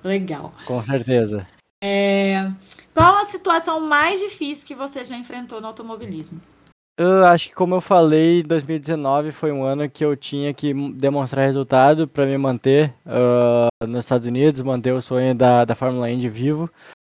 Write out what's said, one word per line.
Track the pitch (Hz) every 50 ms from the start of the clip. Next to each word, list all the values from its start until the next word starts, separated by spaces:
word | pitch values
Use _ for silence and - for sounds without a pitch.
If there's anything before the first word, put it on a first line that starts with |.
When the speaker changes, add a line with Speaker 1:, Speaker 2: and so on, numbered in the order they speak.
| -
Speaker 1:
Legal. | 185 196 196 190 175 160 143 - - - - -
Speaker 2:
Com | - 127 123 113
certeza. | 117 139 135 117 127 127 120 113 104 104 104 92 - _ _ _ _ _ _ -
Speaker 1:
É... | 202 196 202 202 202 196 196 196 196 196 190 190 190 190 - - - - - - _ -
Qual | 320 320 349 392
a | 403 415
situação | 403 - 370 - 381 330 330 330 330 320 320
mais | 320 302 294 294 302 330 403 381
difícil | 392 415 - - 320 285 294 285 -
que | - 294
você | 247 269 277 277 277 247
já | 202 254
enfrentou | 240 247 - 247 247 247 - 247 220
no | 214
automobilismo? | 220 220 220 226 226 226 214 240 214 175 156 156 - - - - _ _ _ _ _ _ _ _ _ _ -
Speaker 2:
Eu | 170 180 190 190 190
acho | 180 175 165 - -
que, | -
como | - 185 175 185
eu | 185
falei, | 170 - 202 180 165 156 151 156 160 165 170 175 165
dois | 151 165 160 139
mil | 135 160
e | 156
dezenove | 139 147 165 156 147 135 139 147 147 156 143
foi | - - 156 147
um | 139 131
ano | 135 139 143 147 143
que | - - 151
eu | 147 143
tinha | 135 - - - 143 143 143 139
que | - - 147
m-, | 139 139 143 143 135
demonstrar | 131 135 139 139 143 135 123 - 135 135
resultado | 135 135 139 139 135 - 160 131 143 156 156 160 147
pra | - - 139
me | 135 139 139
manter, | 139 135 127 117 - 135 135 143 156 147 123 _ -
ah, | - 120 120 123 123 123 123 120 120 120 120 117 117 - - -
nos | 113 117 123 117
Estados | - 131 123 117 120
Unidos, | 120 123 139 156 147 135 127
manter | 135 131 123 113 127 127
o | 127
sonho | 123 - 131 123 127 131 127
da, | 117 131 123 123 120 120
da | 113 117
Fórmula | - 131 127 127 123 120 117
Indy | 120 127 123 120
vivo. | 107 110 123 139 151 151 165 165 _ _ - - - _